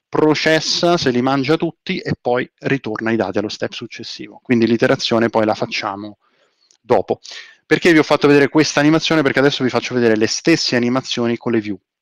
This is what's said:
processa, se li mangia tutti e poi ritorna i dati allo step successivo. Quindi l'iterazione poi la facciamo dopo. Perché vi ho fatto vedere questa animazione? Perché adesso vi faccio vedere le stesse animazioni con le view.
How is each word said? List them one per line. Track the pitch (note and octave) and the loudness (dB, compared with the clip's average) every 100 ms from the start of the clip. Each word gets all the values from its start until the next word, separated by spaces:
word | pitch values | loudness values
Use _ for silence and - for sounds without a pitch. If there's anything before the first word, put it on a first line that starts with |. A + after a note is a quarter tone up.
| _ | _
processa, | - D#3 D3+ D#3 D#3+ - - F3 F3 | 0 2 2 2 0 0 -2 0 2
se | C3+ | 0
li | A#2+ | 0
mangia | C3 C#3 C3 D#3+ | 0 0 0 -2
tutti | E3 - - F#3 | -2 -6 -8 -6
e | - - | -6 -6
poi | B2+ B2 - _ | -2 -2 -4 _
ritorna | C#3+ C#3 A2+ G#2+ A2+ | -4 -4 -4 -6 -4
i | A2+ | -2
dati | F#2+ G2 | -2 -4
allo | G#2 | -6
step | - A2+ | -6 -10
successivo. | - A#2+ - A#2 - A2+ G#2 | -10 -14 -16 -16 -16 -16 -14
Quindi | - A#2+ A2+ | -2 2 2
l'iterazione | A#2 B2+ C3+ - A#2 A2+ | 2 2 0 0 0 0
poi | A2+ | 2
la | G#2+ | 0
facciamo | G2+ A2+ - G#2+ G2 G#2 G#2 _ _ _ _ _ _ | 0 -4 -6 -8 -10 -12 -18 _ _ _ _ _ _
dopo. | - A2+ - - - - - _ - | -2 0 0 -6 -8 -18 -20 _ -2
Perché | D#3 F#3 | 0 4
vi | D#3+ | 4
ho | |
fatto | D3 D3 D3 | 4 2 4
vedere | C#3+ C#3+ | 4 4
questa | D#3 D3 - | 2 2 2
animazione? | D3 D#3 - D#3+ | 2 2 2 0
Perché | C#3 C3 | 2 2
adesso | C#3 - | 2 2
vi | C3 | -2
faccio | A#2 - | -2 -2
vedere | B2 A#2 G#2+ | 0 2 2
le | A2 | 0
stesse | - - D#3+ - | -2 0 0 0
animazioni | B2+ A#2+ C3 - - A#2+ A#2+ | 0 0 -2 -4 -4 -2 -4
con | A#2+ | -2
le | A#2 | -2
view. | G#2 F#2+ _ _ | -2 -8 _ _